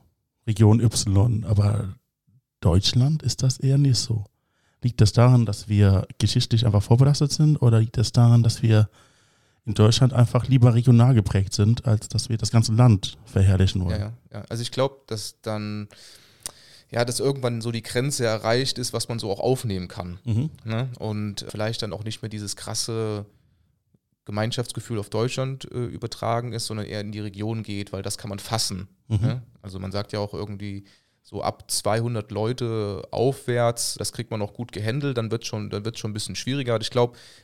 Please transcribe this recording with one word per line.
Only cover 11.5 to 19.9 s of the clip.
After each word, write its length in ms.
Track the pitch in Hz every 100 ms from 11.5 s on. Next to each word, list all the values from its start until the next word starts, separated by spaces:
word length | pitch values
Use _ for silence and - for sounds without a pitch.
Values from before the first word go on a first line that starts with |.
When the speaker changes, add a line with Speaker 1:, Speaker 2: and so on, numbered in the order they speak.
Speaker 1:
sind, 320 | - 104 120 -
als 220 | 107 -
dass 200 | 110 -
wir 80 | 113
das 120 | 110
ganze 220 | 117 110
Land 460 | 110 123 98 - - -
verherrlichen 580 | 98 98 92 92 95
wollen. 60 | 95 107
Speaker 2:
Ja, 60 | 104
ja, 60 | 120 _
ja. 120 | 104 -
Also 140 | 113
ich 80 | 117
glaub, 360 | - 135 - -
dass 320 | 110 - -
dann, 460 | 110 107 107 104 104 - - - _ _ - - - - _
ja, 140 | 110
dass 160 | 120 120
irgendwann 400 | 127 139 123 117
so 120 | 113
die 100 | 113
Grenze 420 | - 123 139 139
erreicht 540 | 117 110 113 120 131 -
ist, 140 | 127
was 160 | 117 -
man 100 | 117
so 120 | 110
auch 100 | 95
aufnehmen 480 | - 131 107 95
kann, 300 | 90